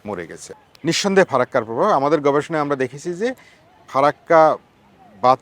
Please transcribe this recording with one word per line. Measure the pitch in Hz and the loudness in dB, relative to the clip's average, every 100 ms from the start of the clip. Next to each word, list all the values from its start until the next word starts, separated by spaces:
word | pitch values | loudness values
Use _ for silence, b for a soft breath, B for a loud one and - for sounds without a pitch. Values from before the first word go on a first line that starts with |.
| 104 | -12
মরে | 95 82 | -10 -12
গেছে। | 85 - - _ - | -16 -20 -20 _ -8
নিঃসন্দেহে | 147 165 196 196 180 | -4 -2 0 2 2
ফারাক্কার | 131 123 131 | 0 0 -2
প্রভাব। | 110 113 196 | -4 -2 0
আমাদের | 160 143 156 | 0 2 0
গবেষণায় | 143 143 143 160 | 2 0 -2 -4
আমরা | 147 139 | -4 -4
দেখেছি | 131 147 175 | -4 -6 -12
যে | 175 233 254 b b b _ - | -6 -6 -8 b b b _ -6
ফারাক্কা | 131 143 - - 165 156 127 - _ _ _ - - | 0 0 -2 2 4 4 2 -8 _ _ _ -20 -2
বাঁধ | 123 127 | 0 0